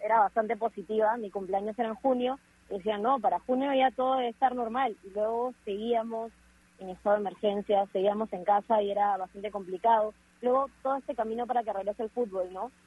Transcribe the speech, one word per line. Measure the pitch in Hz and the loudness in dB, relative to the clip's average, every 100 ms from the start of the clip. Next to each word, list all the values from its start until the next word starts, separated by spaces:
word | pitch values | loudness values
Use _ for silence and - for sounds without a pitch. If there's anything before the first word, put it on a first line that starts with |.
era | 214 220 | 2 4
bastante | 196 226 214 220 | 4 2 0 -2
positiva, | 220 202 175 220 214 240 | -2 -4 -4 0 2 0
mi | 202 | -6
cumpleaños | 202 185 196 214 214 | -6 -4 -2 -2 -4
era | 226 | -4
en | 220 | -2
junio, | 269 247 247 277 _ _ - | 0 2 0 -4 _ _ -10
y | 190 | -6
decía, | 202 208 | -4 0
"No, | 226 269 | 0 2
para | 202 175 | 2 0
junio | - 254 277 | 0 0 2
ya | 262 262 | 4 4
todo | 240 254 262 | 2 0 0
debe | 240 | 0
estar | - 262 | 0 0
normal", | 247 226 247 254 180 | 2 -2 -2 -2 -4
y | 196 | -8
luego | 196 214 233 247 240 220 | -2 -2 0 -4 -6 -8
seguíamos | 196 233 226 226 226 226 - _ _ _ - | -4 0 0 0 -6 -8 -14 _ _ _ -16
en | 190 | -14
estado | 180 208 208 | -4 2 2
de | |
emergencia, | 196 185 208 202 202 202 202 | 0 -2 0 0 2 2 2
seguíamos | 190 196 208 220 | 0 0 0 -4
en | 185 180 | -2 2
casa | 208 - 220 | 2 4 2
y | 202 | 2
era | 202 202 190 | 0 0 0
bastante | 185 202 208 | -4 -8 -8
complicado. | 202 180 185 226 226 214 - _ _ | -8 -8 0 4 4 2 -4 _ _
Luego | 240 262 277 - | 0 2 0 -4
todo | 262 269 | -4 -2
este | 277 240 | -4 -4
camino | 220 226 240 | -4 -4 -2
para | 247 | -2
que | 214 | -2
regrese | 196 196 208 | -4 -4 -4
el | 220 | -6
fútbol, | 247 220 190 180 | -4 -2 -2 -4
¿no? | 185 247 - | -6 -10 -12